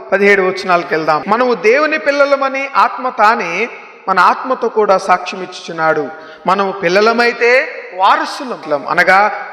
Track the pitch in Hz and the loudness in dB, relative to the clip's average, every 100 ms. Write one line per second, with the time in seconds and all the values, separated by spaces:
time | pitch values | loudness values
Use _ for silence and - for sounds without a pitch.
0 | - 196 202 196 185 185 190 175 - 165 | -4 2 4 4 2 -2 0 0 0 -2
1 | 156 151 190 226 254 226 208 269 302 311 | 0 0 0 0 0 2 2 2 2 0
2 | 302 285 277 277 269 269 277 226 233 269 | 0 2 2 0 -2 -4 -2 2 2 0
3 | 254 240 214 233 175 175 240 - - - | -6 2 2 2 -2 -6 -6 -10 -20 -10
4 | - 190 185 247 262 254 226 220 202 190 | -2 4 4 2 -4 -4 -2 0 2 2
5 | 196 180 - 190 180 - - 165 160 151 | 2 0 -2 -10 -12 -12 -10 -2 0 0
6 | 135 - - - 175 196 196 185 175 190 | -4 -10 -18 -6 0 0 -2 -2 0 2
7 | 220 233 240 240 233 254 311 - - 185 | 2 2 0 2 2 2 0 -8 -12 0
8 | 196 302 302 - 262 175 151 143 127 165 | 2 2 -2 -8 -10 -10 -4 -4 -2 0
9 | 175 190 208 - - | 4 4 2 -2 -12